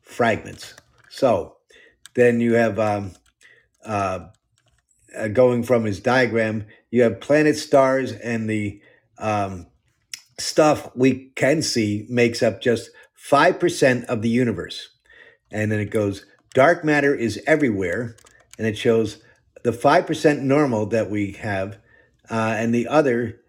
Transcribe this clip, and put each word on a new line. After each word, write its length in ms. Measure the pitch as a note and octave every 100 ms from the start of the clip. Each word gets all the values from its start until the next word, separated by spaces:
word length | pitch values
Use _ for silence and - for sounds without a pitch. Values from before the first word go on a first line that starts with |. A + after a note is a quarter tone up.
fragments. 720 | _ - A#2 F#2+ - - - - _ _ _
So 480 | - C3 G2+ - _ _ _ _ _ -
then 260 | - B2 A#2
you 140 | A#2
have, 240 | A2+ A2+ G#2
um, 340 | G#2+ G#2 G2 F2 _ _ _ _ _ _
uh, 360 | - G#2 G2 F#2 F2 _ _ _ _ _ _ _ _ -
uh, 120 | A2
going 340 | G#2+ B2+ B2
from 220 | A#2 A#2+
his 160 | A2 F#2+
diagram, 680 | - B2+ B2 A2+ A2 G#2+ G#2 - _
you 120 | A#2
have 180 | A#2 G2+
planets, 420 | - D3 D3+ D3+
stars, 500 | - C#3+ C3+ C3+ B2+
and 360 | G#2 A2 A2+ A2
the, 300 | G#2+ G#2 G2+ _ _ _ _
um, 480 | G#2+ G#2 G2 F#2+ D#2+ _ _ _ _ - _ -
stuff 520 | - - D#3 C#3+ -
we 360 | A#2+ C3 C3 - -
can 260 | C3 D#3+
see 440 | D3 A#2+ G#2 G#2 G#2+
makes 340 | B2 A#2+ A#2
up 180 | A#2+ -
just 300 | B2+ A#2 - - _
five 460 | _ - C#3+ E3 F3+
percent 440 | F3 - C#3 A#2+ -
of 140 | A#2+
the 60 | A2+
universe. 600 | A#2 B2 F2+ E2 - - _ _ _ - _ _
And 200 | G#2 G#2+
then 80 | G#2+
it 120 | G2+
goes, 360 | A2+ G#2 G2 - _ _
"Dark 300 | B2 C#3 F3
matter 300 | D#3 D3 C#3+
is 260 | C#3+ A#2 G#2 -
everywhere," 680 | D#3 C#3+ G2 F#2 F#2 A#2+ A2 - _ _ -
and 80 | A2
it 100 | G#2+
shows 420 | B2 A2+ G#2+ - _ _ _ -
the 100 | B2
five 340 | A#2 C#3+ E3 -
percent 360 | D#3 D#3 D3
normal 440 | C3+ C#3 D3 A2+ G#2+
that 240 | A2+ G2
we 220 | G#2+ G2+
have, 460 | F#2+ A2+ G2 G2 G#2 _ _ _ _ _
uh, 240 | A2+ A2 G#2+
and 180 | A#2
the 140 | A#2 A#2
other 520 | C#3+ C#3+ A#2+ A#2 -